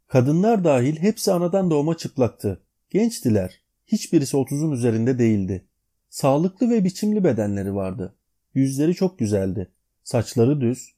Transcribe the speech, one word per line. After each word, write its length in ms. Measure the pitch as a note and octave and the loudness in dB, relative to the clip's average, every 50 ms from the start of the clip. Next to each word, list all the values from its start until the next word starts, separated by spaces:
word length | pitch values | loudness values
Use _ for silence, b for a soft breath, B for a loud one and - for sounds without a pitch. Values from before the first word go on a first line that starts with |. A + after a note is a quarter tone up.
| _ | _
"Kadınlar 560 | _ - C3 A#2+ C#3 D3+ F3 G3 A3+ A#3 G3+ F3 | _ 2 2 4 4 2 2 2 2 2 2 2
dahil 340 | E3 C#3 B2 A#2+ C#3 D#3 | 2 2 4 2 0 0
hepsi 340 | D#3 E3+ G#3+ A3 - - G3+ | 0 0 -2 0 0 -2 0
anadan 400 | F#3 E3+ F3 F3 F#3 G3 F#3+ F3 | 0 0 0 0 0 0 2 2
doğma 260 | D#3 C#3+ C#3+ D#3+ E3 | 2 2 2 0 -2
çıplaktı. 640 | - - C3+ - C3 B2 A2 - _ - G#2 F#2 - _ _ _ _ _ _ | -4 -6 -8 -2 0 0 0 -2 _ -6 -6 -6 -6 _ _ _ _ _ _
Gençtiler. 720 | - F3+ A3+ A#3 A#3 - - B2 G#2+ G2+ F#2 F#2 - _ _ _ _ _ _ | -2 0 0 0 -2 -2 0 0 2 2 0 -2 -8 _ _ _ _ _ _
Hiçbirisi 500 | _ A3 G#3 - - - D#3+ C#3 - - | _ -4 -4 -2 0 0 0 2 2 -2
otuzun 340 | C#3 B2+ - C#3+ C#3+ D#3 D#3+ | -2 -2 -2 -4 -4 -2 -2
üzerinde 480 | C#3+ A#2+ A#2+ A#2+ A2 A2 A2+ B2+ C3+ A#2+ | -2 0 0 0 0 2 0 0 0 2
değildi. 480 | A#2+ A2+ A2 G2+ F#2+ F#2 G2 F2+ - _ _ _ _ _ _ _ _ _ | 2 2 2 0 -2 -4 -6 -8 -8 _ _ _ _ _ _ _ _ _
Sağlıklı 600 | - - - C#3 C3+ D3 E3+ F#3+ - _ C4 A#3 | -10 -2 0 2 2 2 0 -2 -2 _ 0 0
ve 140 | A#3+ A3+ F3+ | 2 2 0
biçimli 400 | F#3 - - - G#3+ G#3+ G#3+ F#3+ | -2 -2 -2 -4 -2 0 0 0
bedenleri 520 | D#3+ A2+ G#2 G#2 G2+ G2+ G2+ F#2+ G2+ G2 | 0 0 0 -2 -2 -2 -4 -4 -4 -4
vardı. 400 | G2+ F#2+ F#2+ F#2 B2 F#2 F#2+ - _ _ _ _ _ _ _ _ | -4 -4 -6 -6 -8 -10 -12 -12 _ _ _ _ _ _ _ _
Yüzleri 420 | C3+ C3+ C3+ C3+ C3+ D3+ E3 F3+ | -2 0 0 0 0 0 0 0
çok 240 | - F#3+ F#3 F#3 - | 0 -2 -4 -2 -4
güzeldi. 520 | A#2 G#2 G#2 G2 F#2+ F#2+ F2+ G#2+ F2+ - _ _ _ _ _ _ _ | -2 0 0 0 0 -2 -4 -6 -8 -10 _ _ _ _ _ _ _
Saçları 580 | - - A#2+ G#2+ - - A#2 A2+ B2+ D3+ C#3+ | -4 -2 -2 -2 -2 0 2 2 2 2 0
düz, 340 | B2 A#2 B2+ - - - _ | 0 -2 -2 -4 -10 -20 _